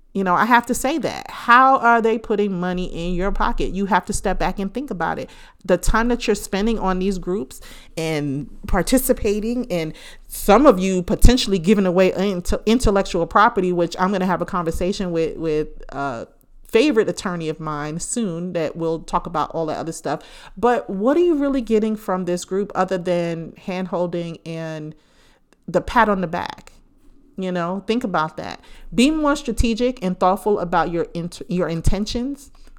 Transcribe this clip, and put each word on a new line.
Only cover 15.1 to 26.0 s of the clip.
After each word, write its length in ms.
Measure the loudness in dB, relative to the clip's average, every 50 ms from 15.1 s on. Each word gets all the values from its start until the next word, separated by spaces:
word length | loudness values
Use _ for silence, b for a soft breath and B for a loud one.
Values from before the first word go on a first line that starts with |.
with, 240 | -2 -2 -2 -2 -4
with 320 | -4 -4 -2 -2 -2 -4 -4 -8 -16 -16 -12
a 360 | -10 -8 -6 -6 -6 -8 -12 -14 _ _ _ _ -20 -20 -4
favorite 440 | 0 2 4 4 4 4 2 2 2
attorney 400 | 0 -4 -6 -8 -6 -6 -6 -6
of 100 | -6 -6
mine 400 | -8 -8 -6 -6 -6 -8 -8 -8
soon 540 | -8 -8 -6 -6 -4 -4 -6 -6 -8 -6 -4
that 220 | -4 -4 -4 -4
will 240 | -4 -4 -4 -4 -4
talk 260 | -4 -4 -4 -4 -4
about 240 | -4 -4 -4 -4 -4
all 140 | -4 -4 -4
that 120 | -4 -4 -6
other 140 | -8 -8
stuff. 300 | -10 -8 -6 -6 -6 -6 B B B B B B B
But 320 | 0 2 2 2 2 -2 -4
what 260 | -4 -2 0 2 2 4
are 20 |
you 160 | 4 2 2
really 260 | 2 0 0 0 -2
getting 320 | 0 2 2 2 2 0 -2
from 300 | -4 -4 -4 -4 -2 -2
this 200 | -2 -4 -4 -4
group 280 | -4 -4 -4 -4 -2 -2
other 240 | -2 -2 -2 -2 -2
than 540 | -2 -2 -2 0 -2 -4 -6 -8 -10 -12 -16
hand-holding 800 | -14 -10 -8 -6 -6 -6 -4 -4 -4 -2 -2 -4 -6 -6 -8 -10 -12 -12
and 520 | -12 -10 -10 -8 -10 -10 -10 -12 -12 -14 b b b b b b b b b b b _ _ _ -2
the 140 | -2 -2
pat 260 | -2 0 2 2